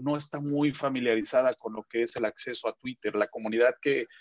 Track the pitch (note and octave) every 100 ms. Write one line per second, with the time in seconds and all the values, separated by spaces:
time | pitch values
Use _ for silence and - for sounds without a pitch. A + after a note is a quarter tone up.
0 | C3 D3 D3 D3 C#3+ C#3+ D3 C3 C#3 C3
1 | B2 A2+ G#2 A2 B2+ - A2 G#2+ - A#2
2 | A#2 - A2 - - A#2+ A2 - C3 B2+
3 | G#2+ G#2 G#2 A#2+ A2 A2 B2 B2 C#3+ C3+
4 | A2+ -